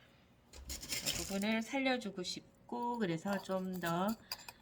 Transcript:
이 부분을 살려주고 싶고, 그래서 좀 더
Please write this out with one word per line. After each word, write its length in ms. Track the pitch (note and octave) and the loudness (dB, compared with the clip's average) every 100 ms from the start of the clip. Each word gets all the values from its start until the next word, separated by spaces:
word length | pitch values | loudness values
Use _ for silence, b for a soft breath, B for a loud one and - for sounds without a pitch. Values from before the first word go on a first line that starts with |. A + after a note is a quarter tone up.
| B B B B - - - | B B B B -20 -14 -10
이 480 | - - - - - | -8 -4 -4 -2 -2
부분을 460 | - G3 G3+ A3 | 0 0 2 2
살려주고 600 | A3+ C#4 C4 B3 G#3 F#3 | 2 2 4 2 0 -4
싶고, 760 | F3+ - - - - A#3+ A#3+ A#3+ | -4 -6 -10 -18 -8 -2 0 2
그래서 420 | G3 E3 G3 G3 | 2 2 2 0
좀 380 | - F#3+ F#3 F#3 | 0 -2 0 -2
더 280 | E3+ E3+ G3 A3+ B B B B | 2 4 2 0 B B B B